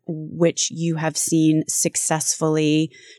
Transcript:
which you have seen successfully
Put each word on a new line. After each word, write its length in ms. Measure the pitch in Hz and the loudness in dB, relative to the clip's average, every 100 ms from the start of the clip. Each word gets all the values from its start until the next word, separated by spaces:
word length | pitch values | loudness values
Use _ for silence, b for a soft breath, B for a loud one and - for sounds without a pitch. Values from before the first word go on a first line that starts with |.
| - | -10
which 640 | 156 156 165 170 - - | -10 -10 0 0 2 -4
you 240 | 160 170 160 | -4 -4 -2
have 200 | 160 151 | -2 -2
seen 480 | - 165 156 156 - | 0 4 4 4 0
successfully 1200 | - 170 - - 160 - - 160 156 151 156 160 B B | -2 -2 -2 -2 -2 -2 -2 0 2 2 2 0 B B